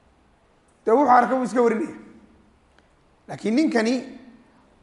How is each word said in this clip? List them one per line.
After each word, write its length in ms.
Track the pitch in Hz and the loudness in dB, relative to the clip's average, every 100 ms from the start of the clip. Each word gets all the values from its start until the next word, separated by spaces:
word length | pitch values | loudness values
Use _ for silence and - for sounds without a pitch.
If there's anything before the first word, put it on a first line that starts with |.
| _ _ _ _ _ _ _ _ - | _ _ _ _ _ _ _ _ 0
dee 60 | |
wuxuu 180 | 240 277 | 2 4
arka 240 | 247 214 | 4 2
wuu 100 | 262 | -2
iska 180 | 247 240 | -2 0
warinaya. 340 | 233 214 - - - - - _ _ _ _ _ _ _ _ _ - | 0 0 -6 -12 -20 -20 -20 _ _ _ _ _ _ _ _ _ -18
Laakiin 260 | - 202 | -8 -4
ninkani 400 | 240 320 233 220 254 - - - - _ _ _ _ | 0 0 0 -2 -4 -6 -18 -20 -20 _ _ _ _